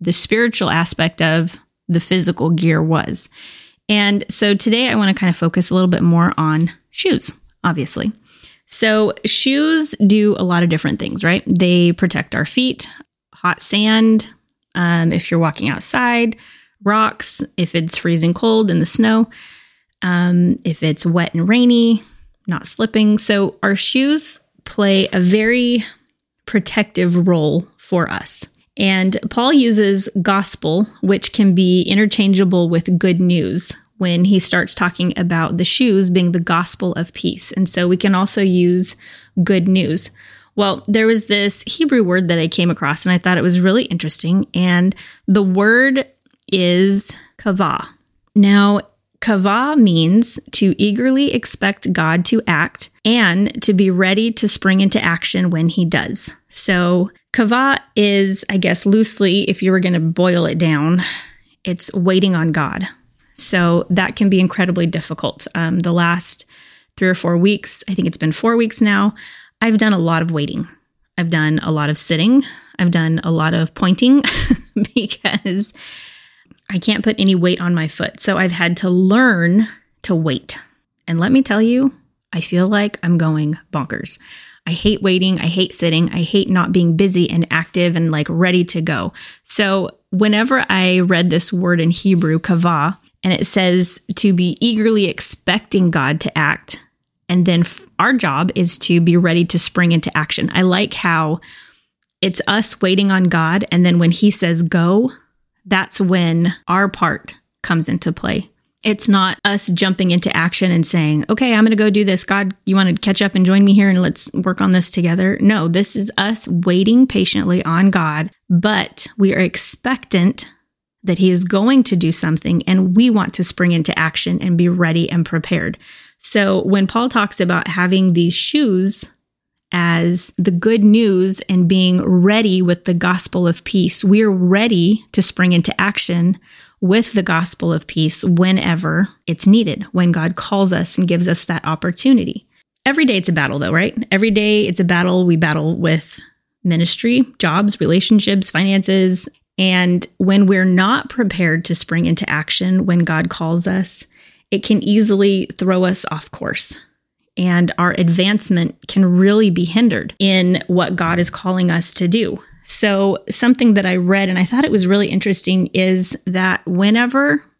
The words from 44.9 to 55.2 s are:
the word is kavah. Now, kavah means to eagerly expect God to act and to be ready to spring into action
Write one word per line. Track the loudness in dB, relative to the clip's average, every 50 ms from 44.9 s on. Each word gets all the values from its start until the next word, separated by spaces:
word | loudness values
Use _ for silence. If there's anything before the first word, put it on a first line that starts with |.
| -2 -4 -10 -20 -20 _ _
the | 0 2 2
word | 2 2 0 2 2 4 4 4 2 2 0 -2 -4 -6 _ _ _ _ _ _ _ -4
is | -2 0 2 2 2 2 2 2 2 0 -2 -4 -6 -10 -16 -20 _ -8
kavah. | -4 -4 -2 -2 -2 -2 -2 -4 -8 -12 _ _ _ _ _ _ _ _ 2
Now, | 2 4 6 6 6 4 4 2 0 -2 _ _ _ _ _ _ -6
kavah | -2 -2 0 2 2 0 0 0 0 0 2 4
means | 4 4 4 2 2 4 4 2 2 2 -2 -4 -6 -6
to | -4 0 0 0 0
eagerly | 0 0 -2 0 0 0 0 2 2 0 0
expect | -2 -4 -4 -4 -4 -2 -4 -4 -4 -4 -4 -4
God | -2 0 0 0 0 0 0
to | 0 0 0 0
act | 0 -2 -2 -2 -4 -6 -12 -16 -16 _ _ -2
and | 0 0 2 2 2 2 0 0 -2 -2 -2
to | 0 2
be | 2 4 2 2
ready | 2 2 0 0 0 0 0 -2
to | -2 -2 -2 -2
spring | -2 0 0 2 2 2
into | 2 2 0 0
action | -2 -2 -2 -2